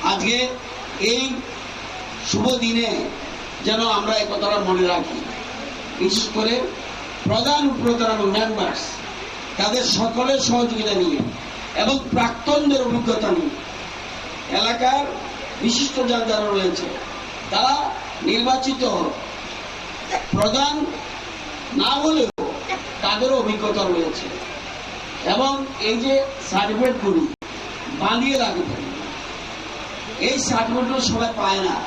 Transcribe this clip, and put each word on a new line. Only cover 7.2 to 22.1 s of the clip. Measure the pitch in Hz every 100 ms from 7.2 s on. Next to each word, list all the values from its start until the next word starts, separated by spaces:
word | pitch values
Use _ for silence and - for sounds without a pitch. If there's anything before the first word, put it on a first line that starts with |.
প্রধান | - 220 262 294 285
উপপ্রধান | 233 240 233 226
এবং | 214 196
মেম্বার্স, | 208 220 214 180 - - - - - - - - -
তাদের | 208 254
সকলের | 247 - 226 233 262 269
সহযোগিতা | - 240 240 214 208
নিয়ে | 196 175 143 120 - - - - -
এবং | 220 269 -
প্রাক্তনদের | 247 233 - - 294 294 269
অভিজ্ঞতা | 247 233 233 - 311
নিয়ে, | 349 302 - - - - - - - - - - 269
এলাকার | 226 240 254 233 220 - - - - -
বিশিষ্ট | 226 240 277 262 240
যারা, | 240 220
যারা | 214 208
রয়েছে, | 196 185 165 - - - - - - -
তারা | - 254 - - - - -
নির্বাচিত | - 226 240 262 262 247 240 180 151 - - - - - - - - - - 370 -
প্রধান | - 208 247 285 302 - - - - - - - - - 262
না | -
হলেও | 277 311